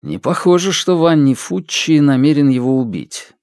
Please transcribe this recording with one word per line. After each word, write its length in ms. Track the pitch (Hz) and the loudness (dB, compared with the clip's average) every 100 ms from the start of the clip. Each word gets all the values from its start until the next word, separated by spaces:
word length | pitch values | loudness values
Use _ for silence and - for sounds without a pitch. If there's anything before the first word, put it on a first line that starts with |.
Не 160 | - - | -10 -8
похоже, 540 | - 175 - 175 185 | -4 -2 2 0 0
что 260 | 180 - 180 | -4 -2 0
Ванни 360 | 165 160 139 | 2 4 2
Фуччи 640 | 127 - 92 - - - 156 | 0 -4 -8 -6 -8 0 2
намерен 480 | 143 135 139 147 143 | 4 4 2 2 2
его 280 | 127 123 131 | 0 0 -2
убить. 540 | 123 87 - - - _ | -2 -6 -10 -16 -18 _